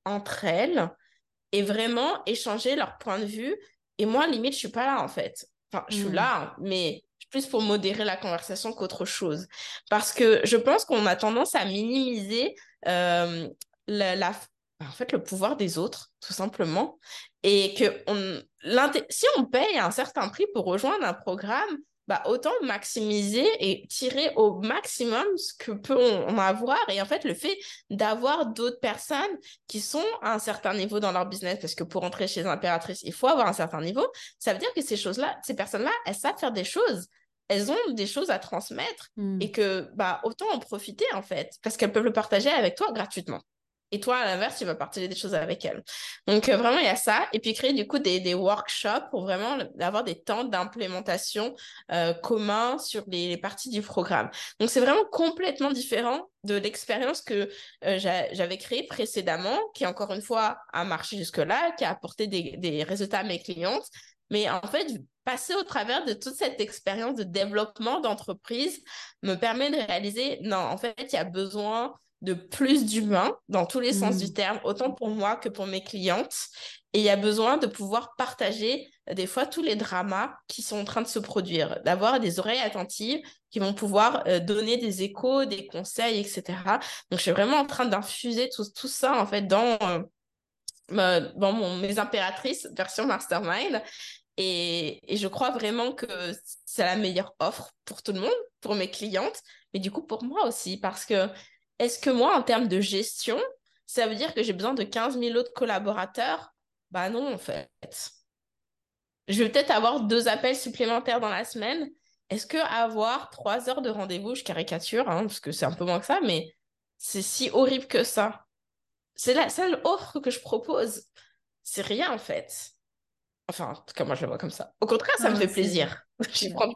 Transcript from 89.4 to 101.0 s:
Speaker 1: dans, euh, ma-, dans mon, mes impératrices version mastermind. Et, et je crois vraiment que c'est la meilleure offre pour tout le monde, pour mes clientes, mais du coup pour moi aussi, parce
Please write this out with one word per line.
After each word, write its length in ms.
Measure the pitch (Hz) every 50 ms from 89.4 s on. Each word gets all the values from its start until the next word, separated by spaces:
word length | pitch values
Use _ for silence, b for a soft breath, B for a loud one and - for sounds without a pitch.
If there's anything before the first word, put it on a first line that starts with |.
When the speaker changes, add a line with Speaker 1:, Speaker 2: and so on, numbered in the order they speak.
| 202
Speaker 1:
dans, 340 | 185 190 208 233 247 226 208 214
euh, 180 | 180 175 165 190 - _ _ _ _ _ _ _ _ _ _ _ - - _ _ -
ma-, 300 | - 208 185 180 180 170
dans 320 | 147 - - - 202 196
mon, 260 | 208 226 208 175 180 180
mes 220 | 190 196 208 214
impératrices 680 | 202 202 - 208 185 190 202 - - 254 330 - - - -
version 300 | - 190 - - - 226
mastermind. 720 | 277 202 185 - - 175 175 208 170 180 214 269 392 269 214 B B B B B B B B B _ _ -
Et, 760 | 190 185 180 175 175 170 170 170 160 147 - - - - -
et 40 | 208
je 100 | 202 190
crois 240 | 196 - 262 247
vraiment 400 | 254 233 226 208 220 240 240 247
que 160 | 254 - - - 190 180 180 170 - - - - - - _
c'est 180 | - - - 190
la 120 | 180 185
meilleure 400 | 214 208 190 180 180 - - - _
offre 340 | 156 175 - - - - - _ _
pour 160 | - 208 -
tout 100 | - 220
le 100 | 196 185
monde, 80 | 202 277 494 480 440 - _ _
pour 120 | - 208 208
mes 160 | 202 185 -
clientes, 520 | - - 208 - 185 185 226 440 440 - B B B B B B -
mais 60 | 196
du 120 | 185 196
coup 100 | 202 320
pour 220 | - - 220 220 240
moi 220 | 247 294 415 370 240
aussi, 320 | 233 - - 185 190 202
parce 260 | - 185 190 -